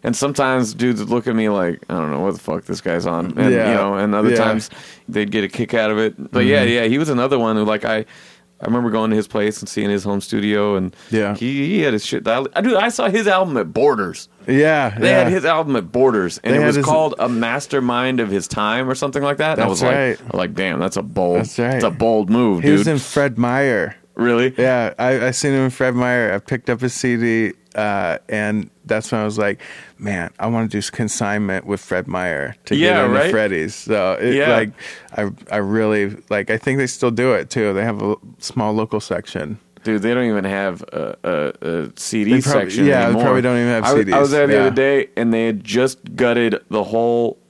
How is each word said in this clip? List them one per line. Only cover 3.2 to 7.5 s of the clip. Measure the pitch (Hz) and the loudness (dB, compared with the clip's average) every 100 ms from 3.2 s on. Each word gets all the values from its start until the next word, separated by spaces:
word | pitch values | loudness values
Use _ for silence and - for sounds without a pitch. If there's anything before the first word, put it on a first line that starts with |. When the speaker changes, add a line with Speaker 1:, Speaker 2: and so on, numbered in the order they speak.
| 87 - | -4 0
Speaker 1:
And, | 104 | 2
Speaker 2:
Yeah. | 95 107 | 2 2
Speaker 1:
you | |
know, | 104 98 | 0 0
and | 98 104 | 0 0
other | 104 113 | 2 2
Speaker 2:
Yeah. | 117 | 2
Speaker 1:
times | 113 110 - - - - - | 2 0 -6 -16 -20 -18 -6
they'd | 107 104 | -4 -2
get | 107 | -2
a | 98 | -2
kick | - 113 | -4 -2
out | 117 107 | 0 2
of | 107 | 2
it. | 110 - 67 | 0 -4 -4
But | 127 | 0
yeah, | 123 143 | 4 4
Speaker 2:
Mm-hmm. | 123 | 4
Speaker 1:
yeah, | 120 | 2
he | 113 135 | 2 2
was | 160 | 0
another | 127 131 135 | 0 2 2
one | 113 | 2